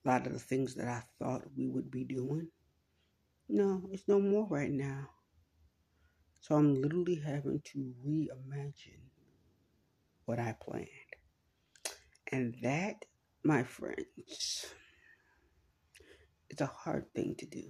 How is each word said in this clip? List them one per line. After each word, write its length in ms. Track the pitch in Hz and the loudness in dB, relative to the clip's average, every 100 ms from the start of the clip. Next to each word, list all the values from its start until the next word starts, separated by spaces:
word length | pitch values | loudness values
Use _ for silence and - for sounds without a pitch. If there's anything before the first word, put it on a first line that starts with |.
A 60 | 135 | 4
lot 160 | 127 | 4
of 80 | 127 | 2
the 60 | 127 | -6
things 340 | - 131 131 | -2 0 0
that 140 | 127 120 | -2 -4
I 160 | 123 - _ | -6 -8 _
thought 240 | 135 127 - | -4 -4 -6
we 120 | 135 131 | -6 -2
would 240 | 131 127 | -2 -4
be 140 | 127 | -8
doing, 420 | 127 135 131 156 165 _ _ _ _ _ _ _ _ _ - | -6 -4 -2 -4 -6 _ _ _ _ _ _ _ _ _ 0
no, 400 | 208 196 190 190 | 4 4 2 -4
it's 160 | 190 - | -4 6
no 120 | 202 | 6
more 280 | 196 208 214 | 8 4 4
right 240 | 147 143 | 0 0
now. 380 | 139 139 139 139 _ _ _ _ _ _ _ _ _ _ _ _ _ | 0 -2 -6 -10 _ _ _ _ _ _ _ _ _ _ _ _ _
So 160 | - | 4
I'm 260 | 151 147 135 | 6 8 6
literally 340 | 143 170 175 | 4 2 2
having 440 | 165 147 143 139 143 - | 0 -2 -2 -2 -4 -4
to 200 | 143 127 123 139 | -8 -6 -6 -2
reimagine 920 | 156 151 131 131 143 143 - - - - _ _ _ _ _ _ _ _ _ _ _ | 0 0 -6 -10 -8 -8 -10 -20 -20 -20 _ _ _ _ _ _ _ _ _ _ _
what 160 | - 120 | -4 -2
I 160 | 117 110 | -2 -4
planned. 260 | - - - - - - _ _ _ _ _ - - - - _ - | -8 -8 -8 -16 -20 -20 _ _ _ _ _ -12 -12 -12 -20 _ -2
And 240 | 131 123 - | 0 0 0
that, 420 | 120 147 196 - - _ _ _ | 0 2 0 -6 -14 _ _ _
my 200 | - 147 | 4 4
friends, 1040 | 127 - - - - - - - - - - - - - - - _ _ _ _ _ _ _ - - - - _ _ | 4 -6 -8 -8 -8 -12 -16 -8 -6 -6 -8 -14 -20 -20 -20 -20 _ _ _ _ _ _ _ -20 -20 -20 -20 _ _
it's 120 | - | -4
a 60 | 139 | -4
hard 440 | - 170 135 - | -2 -4 -4 -2
thing 220 | - - - | -2 -2 -4
to 60 | - | -10
do 160 | - | -12